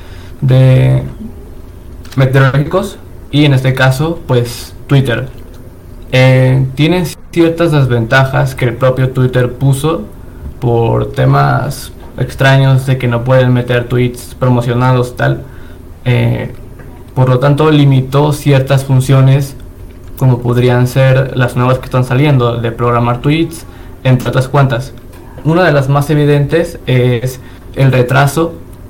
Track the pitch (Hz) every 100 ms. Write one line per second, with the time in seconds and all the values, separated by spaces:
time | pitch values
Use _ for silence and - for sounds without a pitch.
0 | - - - - 135 131 131 131 131 131
1 | 135 - 110 - - - - - - -
2 | - - 127 135 135 139 151 185 208 -
3 | - - - 143 147 131 131 139 131 131
4 | 160 170 - 123 120 - - - - 139
5 | 127 113 131 - - - - - - -
6 | - 127 131 131 127 131 131 - 156 180
7 | 170 - - 170 165 165 165 147 123 120
8 | 113 135 131 139 135 - 123 113 131 127
9 | 127 131 127 127 123 - 139 135 151 190
10 | - - - - - - 120 117 113 120
11 | 117 - 131 139 139 127 - - - -
12 | - - 131 - 135 135 135 131 135 127
13 | 120 120 127 131 123 123 120 123 117 123
14 | 123 - - - 127 120 123 120 127 127
15 | 123 - 131 135 - - - - - -
16 | 123 120 120 120 - - - - - -
17 | - 131 127 127 143 143 156 147 139 131
18 | 127 139 151 143 143 135 131 135 - 131
19 | 131 135 135 143 135 - - - - -
20 | - - 131 120 123 120 123 123 123 135
21 | 131 131 135 127 123 123 123 123 - 127
22 | 123 127 147 131 120 113 117 113 120 120
23 | 120 123 143 160 165 - - - - -
24 | 131 127 127 131 127 143 131 113 - -
25 | - - - - 147 170 175 143 131 143
26 | 143 147 147 143 139 160 175 - - 127
27 | 123 120 127 - - - - - 135 127
28 | 123 135 143 160 165 - - - -